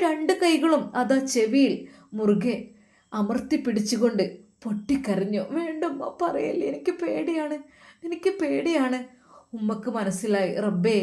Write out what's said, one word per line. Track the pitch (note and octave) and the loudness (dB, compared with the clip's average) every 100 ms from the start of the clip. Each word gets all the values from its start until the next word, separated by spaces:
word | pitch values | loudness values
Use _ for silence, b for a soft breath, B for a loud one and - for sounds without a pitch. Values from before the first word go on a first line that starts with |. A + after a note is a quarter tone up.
രണ്ട് | F4 D#4 D#4 | 4 0 0
കൈകളും | F#4 F4 D#4+ D#4+ D4+ - - | 2 4 4 4 2 2 -2
അതാ | A#3+ C4+ C4+ | 2 2 2
ചെവിയിൽ | B3 A3 C4+ C4 - - B B | 2 4 6 4 2 -6 B B
മുറുകെ | G#3+ G#3+ G3+ B3 A3 - - b b b | -2 2 2 2 -4 -6 -18 b b b
അമർത്തി | G#3+ G3+ B3+ - D4+ | -4 -2 -2 0 -2
പിടിച്ചുകൊണ്ട് | B3 G#3 G#3 A3+ A#3 G#3 F3+ - - _ | 0 0 0 2 2 2 -2 -4 -20 _
പൊട്ടിക്കരഞ്ഞു. | A3+ G#3 - C#4 - F#3+ G3 G#3 - | -6 -6 -2 -2 0 -2 0 -2 -2
"വേണ്ട | D4+ E4 D#4 E4 | -4 -4 -4 -4
ഉമ്മ, | C#4 - - | -4 -8 -4
പറയല്ലേ, | F4 - - F4 C#4 | -4 -2 -2 -2 -4
എനിക്ക് | D4 - F4 | -4 -4 -4
പേടിയാണ്, | E4+ D#4 D#4+ D#4+ D4+ D4 C#4+ B B B | -2 -2 -2 -2 -2 -6 -10 B B B
എനിക്ക് | E4 E4+ F#4+ G4 | -8 -2 -2 0
പേടിയാണ്." | D#4 C#4 E4 D#4+ B3+ B3+ B3+ B B B B | -2 0 0 2 2 -2 -6 B B B B
ഉമ്മക്ക് | A3+ G#3+ G#3+ B3 | -6 -4 -2 -4
മനസ്സിലായി, | A3+ G3 F#3 A3 G3+ F#3 - | -4 -2 -2 0 0 2 0
"റബ്ബേ, | G#3 F3+ G3 G#3 | 0 2 2 2